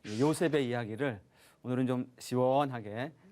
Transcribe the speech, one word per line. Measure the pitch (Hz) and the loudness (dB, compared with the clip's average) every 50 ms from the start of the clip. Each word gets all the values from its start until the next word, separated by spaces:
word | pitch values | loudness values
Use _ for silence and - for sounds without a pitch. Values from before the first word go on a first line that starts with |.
| - | -10
이 | 107 104 110 | -6 0 2
요셉의 | 135 156 156 147 175 160 139 147 135 120 | 2 2 4 2 2 2 2 2 0 0
이야기를 | 123 120 120 104 113 110 143 139 110 95 - _ _ _ - - _ _ | -2 -4 -4 -6 -4 -2 -2 -2 -2 -6 -12 _ _ _ -20 -20 _ _
오늘은 | - 120 127 123 131 | -6 -2 0 0 2
좀 | 123 127 123 127 123 - - | 2 0 -2 -2 -6 -10 -16
시원하게, | - - 123 123 127 131 131 139 147 135 127 120 101 104 104 117 131 165 - - - - | -8 -2 0 2 4 4 4 4 2 0 -4 -8 -10 -8 -8 -6 -8 -8 -10 -16 -20 -20